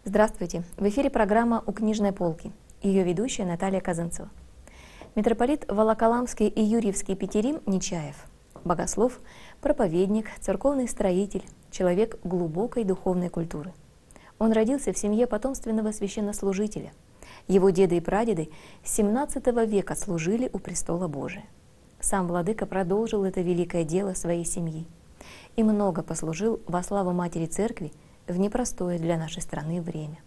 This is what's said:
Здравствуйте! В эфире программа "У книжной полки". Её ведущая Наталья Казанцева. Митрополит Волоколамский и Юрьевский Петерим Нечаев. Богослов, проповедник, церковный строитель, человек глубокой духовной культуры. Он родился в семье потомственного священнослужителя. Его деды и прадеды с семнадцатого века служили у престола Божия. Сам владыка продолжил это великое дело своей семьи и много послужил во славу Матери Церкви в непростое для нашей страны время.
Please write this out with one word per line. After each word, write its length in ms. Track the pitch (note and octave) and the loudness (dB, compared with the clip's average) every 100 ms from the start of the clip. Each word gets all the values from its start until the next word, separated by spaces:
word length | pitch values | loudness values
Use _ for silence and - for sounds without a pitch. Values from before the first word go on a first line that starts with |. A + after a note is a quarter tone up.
| - | 2
Здравствуйте! 520 | G#3 G#3+ - F3 E3+ E3+ - | 4 4 2 -6 -6 -8 -2
В 140 | G3+ | 0
эфире 220 | G#3 D#4 | 2 2
программа 520 | A#3 G3+ G#3+ A#3 A3+ - | 2 4 4 4 0 -2
"У 40 | |
книжной 400 | G3+ G#3+ G#3+ G3+ | -2 0 2 0
полки". 400 | F#3+ F3 D#3+ E3+ - - - | 2 -2 -2 -8 -14 -20 -4
Её 220 | G3 F#3+ | 2 4
ведущая 420 | F3+ F3 B3 - F#3 | 4 2 0 -2 -2
Наталья 340 | E3+ F#3+ F#3+ | -2 0 0
Казанцева. 520 | F#3 E3+ E3+ - - - - - - - - - - | 0 -2 -2 -6 -12 -16 -20 -20 -20 -20 -20 -20 -6
Митрополит 580 | - G#3 A3+ A#3+ D4 - | 0 2 4 2 2 0
Волоколамский 760 | G3+ A3 A3 A3+ A#3+ B3 - G#3 | 2 4 4 4 4 0 0 2
и 160 | G#3 | 4
Юрьевский 520 | G#3+ A#3 A3 G3 - G3 | 2 4 2 -2 -4 -4
Петерим 460 | G3 G#3+ A#3 D#4 - | 0 0 0 -2 -2
Нечаев. 480 | F#3+ - F3 D3 C#3+ - - - - | -2 0 -4 -6 -12 -20 -20 -20 -12
Богослов, 560 | E3+ E3+ F3+ - B3 - - - - - | -2 -2 0 2 0 0 -18 -20 -20 -4
проповедник, 680 | - - G3+ E3 F#3+ G#3+ A3 - | 0 2 2 4 2 2 -2 -8
церковный 480 | - F#3+ C4+ C#4+ A#3+ | -4 0 0 0 -2
строитель, 560 | - G3 F3+ G3+ G3 - - - | 0 2 2 0 -4 -10 -20 -16
человек 500 | - F3+ F3 A3+ - | 0 2 2 0 -2
глубокой 600 | F3+ F3+ E3+ D#3 A#3+ - F#3 | -4 -2 -2 -2 -2 -2 -2
духовной 440 | F#3 F#3+ F3+ F3 | 0 0 0 -2
культуры. 420 | F3+ E3 D#3 F#3 - - - - - - - | -4 -6 -6 -10 -14 -20 -20 -20 -20 -20 -2
Он 120 | A3 | 2
родился 420 | A3 A3 C#4 G3+ | 4 4 2 -2
в 40 | F3+ | -2
семье 300 | G#3 G#3+ A#3+ | 0 2 2
потомственного 640 | G#3+ C4 C4+ A#3 A3 G#3+ | 0 -2 -4 -2 -2 -2
священнослужителя. 1000 | G#3 G3+ A3 G3+ G#3 G3 F#3+ G#3+ E3 D3 - - - - - - | -2 -4 -2 -4 -2 -2 0 -2 -4 -12 -16 -20 -20 -20 -18 2
Его 220 | F#3 F#3+ | 6 6
деды 280 | F3+ F#3+ F3 | 6 4 4
и 40 | |
прадеды 480 | E3 F#3+ A#3 F3 D#3 - - - | 2 0 2 0 -4 -10 -20 -14
с 80 | - | -4
семнадцатого 720 | - G3+ A#3 D4 C#4 B3+ A#3 | 2 2 2 0 0 2 2
века 300 | A3+ G#3 - | 4 2 0
служили 560 | D#3+ - E3+ D#3+ A3+ B3+ | -4 -2 0 0 0 0
у 60 | F#3+ | -4
престола 500 | - E3+ - E3+ F3+ | -6 -6 -2 -2 -2
Божия. 380 | C#3+ C#3 F#3+ - - - - - - | -4 -6 -8 -16 -20 -20 -20 -20 -6
Сам 280 | - G3 F3 | 0 0 2
владыка 380 | F3 E3+ A3 G3 | 0 0 -2 -2
продолжил 600 | F#3+ F3 G3+ A3+ A3 F#3+ | -2 2 2 2 0 0
это 160 | F#3+ | 0
великое 420 | F3 F3 F3 F3 | 0 0 0 0
дело 320 | D#3 F3 G3+ F#3 | 0 0 0 -2
своей 280 | E3+ E3+ | -2 -2
семьи 440 | E3 - E3 D#3 E3 - - - - - - - | -2 -4 -4 -6 -10 -16 -20 -20 -20 -20 -8 2
и 60 | |
много 400 | A3 G#3 G3+ D#3+ | 4 4 2 0
послужил 600 | D#3 D#3+ D#3+ D#3+ G#3+ A3 - | -4 -4 -4 0 0 -2 -2
во 160 | F3 | -4
славу 300 | F3+ G3+ F3+ | 0 0 0
Матери 340 | F3 F3 E3 E3 | 0 -2 -2 -4
Церкви 460 | - A3 A3+ D3+ - - - - | -2 -2 -2 -10 -10 -20 -20 -6
в 100 | F3+ | 0
непростое 640 | G3+ G#3+ A#3+ - F3+ F3 | 0 0 -2 -2 -2 0
для 180 | E3 E3 | 0 0
нашей 240 | D#3+ E3+ | -2 -6
страны 400 | - D3+ D3+ F3 | -8 -6 -4 -4
время. 380 | E3+ D#3+ D3+ D#3 | -4 -6 -8 -12